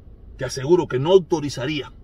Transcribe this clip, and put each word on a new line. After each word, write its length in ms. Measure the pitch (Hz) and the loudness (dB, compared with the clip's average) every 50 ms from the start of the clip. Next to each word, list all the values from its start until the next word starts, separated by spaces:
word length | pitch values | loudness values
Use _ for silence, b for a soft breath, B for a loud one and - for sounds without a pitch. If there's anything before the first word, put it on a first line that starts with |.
| - - - - - - - | -20 -20 -20 -20 -20 -18 -12
te 80 | - 135 | -10 -8
aseguro 420 | 120 - 131 131 147 175 170 147 | -8 -6 -4 0 2 4 4 2
que 140 | - 135 127 | 2 -2 -2
no 100 | 139 165 | 4 6
autorizaría 840 | 190 190 160 - 175 156 143 135 - 135 123 151 156 147 123 - - - | 6 6 6 4 -2 -2 -2 -4 -6 -6 -4 -4 -4 -4 -6 -8 -14 -20